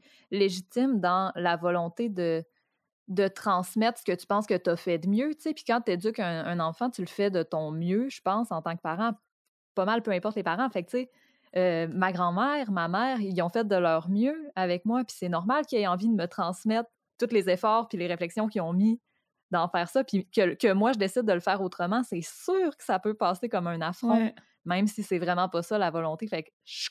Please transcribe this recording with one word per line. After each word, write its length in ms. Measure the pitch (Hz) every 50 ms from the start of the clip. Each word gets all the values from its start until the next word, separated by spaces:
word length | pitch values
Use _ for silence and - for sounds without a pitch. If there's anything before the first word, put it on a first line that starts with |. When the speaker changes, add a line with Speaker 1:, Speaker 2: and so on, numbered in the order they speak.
| _ _ - - _ -
Speaker 1:
légitime 720 | - 202 196 196 180 185 185 _ - 240 254 269 254 202
dans 320 | 175 175 180 190 190 190 -
la 220 | 175 175 175 170
volonté 540 | 160 165 175 175 175 170 170 - - 240 233
de, 340 | 196 180 175 165 165 160 170 _ _ _ _ _ _ _ _ _ _ _ _ -
de 180 | 185 190 196
transmettre 720 | 190 196 - - 208 185 180 180 - - 220 220 233 233 -
ce 40 | -
que 80 | - 180
tu 120 | 180 -
penses 200 | - 202 208 208
que 60 | - 202
t'as 220 | 175 - 180 170
fait 220 | 170 - 180 170 160
de 100 | 160 190
mieux, 260 | 202 226 269 302 294
tu 60 | -
sais. 140 | - 320 302
Puis 100 | - -
quand 140 | - 226 247
t'éduques 400 | 233 220 180 175 185 214 220 -
un, 240 | 196 175 170 160 -
un 160 | - 175 175
enfant, 300 | 160 160 165 - 240 254
tu 100 | - -
le 60 | 180 -
fais 220 | - - 202 202
de 120 | 190 175
ton 280 | 160 - - 156 156 151
mieux, 380 | 156 160 170 175 190 220 254 277
je 100 | - -
pense, 320 | - 185 196 220 240 -
en 80 | 180 160
tant 160 | 160 170 165
que 60 | 170
parent, 300 | - 165 160 180 220 233 214 - _ _ _ _ _ _ _ _ _ _ -
pas 120 | 202 185
mal, 160 | 202 226 233
peu 80 | 226 220
importe 260 | 190 180 175 208 214
les 60 | 214
parents. 260 | 180 180 170 202 262 254
Fait 140 | - 185 175
que, 60 | -
tu 80 | - 247
sais, 120 | 254 - _ _ _ _ _ _ _ _ -
euh, 320 | 180 185 180 170 165 165 165
ma 220 | - 185 185 190
grand-mère, 580 | 175 175 180 175 175 190 240 277 294 294 262 208
ma 180 | 196 175 165 170
mère, 300 | 180 202 240 262 262 233
ils 180 | 202 190 185 180
ont 60 | 170 170
fait 180 | - 226 226
de 100 | 202 196
leur 340 | 180 175 165 160 160 165 180
mieux 400 | 196 208 233 277 311 320 302 285 -
avec 280 | 190 185 180 175 175 -
moi, 200 | 214 233 254 240
puis 120 | - - -
c'est 120 | 185 180
normal 340 | 175 165 180 214 262 302 294
qu'ils 140 | - 254 220
aient 80 | 202
envie 220 | 185 180 185 208 226
de 40 | 226
me 120 | 190 170
transmettre 640 | 175 - - 180 170 185 - - 214 220 226 233 - _ _ _ _ _ -
tous 140 | 240 226
les 160 | 233 208 175 185
efforts 400 | 175 180 - 214 220 226 226 226
puis 80 | -
les 100 | 175 175 175
réflexions 380 | 175 175 180 170 - 226 214 214
qu'ils 120 | - 208
ont 140 | 165 165 175
mis 260 | 185 202 220 226 233 _ _ _ _ _ _ _ _ _ -
d'en 180 | 180 170 165 175
faire 180 | - 175 175 -
ça, 120 | - 262
puis 240 | 262 - - 190 - _ -
que, 200 | 220 190 175 -
que 180 | - - 214
moi, 200 | 190 196 214 240
je 60 | 269 214
décide 260 | 196 196 - 247 226
de 60 | 214 185
le 60 | 175
faire 200 | - 196 190 190
autrement, 420 | 196 180 - - 175 175 214 247
c'est 200 | 247 - 196 170
sûr 520 | 165 - - - - - 370 381 370 311 -
que 80 | -
ça 160 | - - 202 185
peut 140 | - 214
passer 380 | 214 - 214 175 185 - 247 226
comme 160 | - 190 175
un 160 | 170 170 165
affront, 320 | 160 165 180 - 240 226 220
Speaker 2:
Ouais. 180 | 226 226 220 - - _ _ _ _ -
Speaker 1:
même 220 | 170 175 190 208
si 160 | 208 - -
c'est 160 | 202 - 190 170
vraiment 320 | 170 175 180 180 185 180
pas 100 | - 170
ça 140 | 170 - 214
la 140 | 208 190 170
volonté. 360 | 156 165 165 160 156 165 226
Fait 180 | 214 - 160 -
que 60 | - _ _ _
je 240 | - - - - -